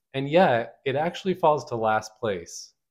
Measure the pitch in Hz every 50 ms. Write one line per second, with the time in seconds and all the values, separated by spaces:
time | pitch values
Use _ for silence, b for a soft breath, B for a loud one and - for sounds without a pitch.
0 | _ _ - 139 139 143 151 175 190 156 123 113 113 - - _ - 139 127 139
1 | 156 175 180 - - 190 175 - - 151 151 143 123 - 123 113 110 110 110 110
2 | 110 - - _ - 110 98 87 85 - - - - - _ _ _ _